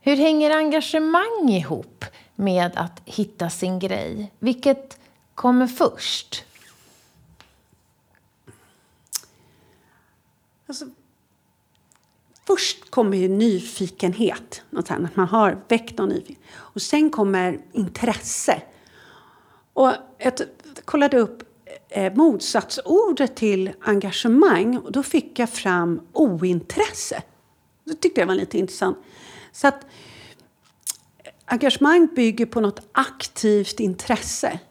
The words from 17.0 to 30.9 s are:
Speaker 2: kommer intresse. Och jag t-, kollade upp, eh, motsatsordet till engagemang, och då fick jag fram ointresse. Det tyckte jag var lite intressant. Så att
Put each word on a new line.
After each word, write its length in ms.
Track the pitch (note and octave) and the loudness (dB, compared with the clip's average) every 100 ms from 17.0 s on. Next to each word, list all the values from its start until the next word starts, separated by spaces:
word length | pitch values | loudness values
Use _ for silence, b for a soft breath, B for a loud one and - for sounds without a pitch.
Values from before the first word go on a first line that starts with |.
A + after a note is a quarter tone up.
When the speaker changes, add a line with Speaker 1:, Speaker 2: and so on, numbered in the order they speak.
| D4+ | 2
Speaker 2:
kommer 500 | D4+ G3+ F#3+ F3+ E3+ - | 2 0 0 -2 -4 -8
intresse. 880 | - F#3 - A#3 G#3 - - - E3 - b b b b b b b b b b | -6 -6 -4 -4 -4 -6 -4 0 0 -2 b b b b b b b b b b
Och 200 | - C4 - - - | 2 4 4 -8 -4
jag 180 | B3+ B3 | -4 -4
t-, 80 | C4+ - D4+ C#4 | -10 -12 -20 -18
kollade 340 | - D4+ C#4+ C4+ | -4 2 4 4
upp, 240 | G#3+ - - _ - - _ | 2 -2 -20 _ -20 -20 _
eh, 260 | G3 F#3+ | -4 -2
motsatsordet 1200 | G3+ D#4+ G3+ - - - - - F4+ A4 D4 C4+ - | 4 4 4 0 -2 -2 -10 2 2 4 2 -2 0
till 360 | A3 F#3+ F#3+ - | 0 0 -2 -6
engagemang, 1000 | - G3+ G3 - - A#3+ F#4 F#3 G#3 B3 | 0 0 0 -4 2 6 6 6 2 -2
och 140 | - | -4
då 100 | A3 | -6
fick 360 | C#4 D#4+ - - | 0 -2 -2 -4
jag 120 | A#3 | -4
fram 500 | - G3 F3+ F3 E3 - | -2 0 0 0 -2 -6
ointresse. 1120 | - D4 E3+ F#3 F3 - - G#4+ - - - - _ _ _ _ _ | 2 2 2 0 0 -2 -2 -2 -2 -10 -10 -12 _ _ _ _ _
Det 100 | - | -14
tyckte 260 | D#4 F4+ - | -2 0 2
jag 60 | F#3 | 0
var 80 | |
lite 240 | F#3+ F#3 - | 0 -2 -4
intressant. 400 | F#3 - F#3 - B B B B B | -4 -2 -4 -4 B B B B B
Så 140 | - C#4+ | 0 0
att 180 | C#4 - B B B B B _ _ _ _ - | 0 -14 B B B B B _ _ _ _ -12